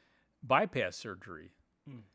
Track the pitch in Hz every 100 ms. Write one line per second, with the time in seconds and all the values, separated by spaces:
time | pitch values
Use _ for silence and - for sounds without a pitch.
0 | _ _ _ _ 120 135 220 131 92 -
1 | 113 92 98 80 87 _ _ _ 143 123
2 | 98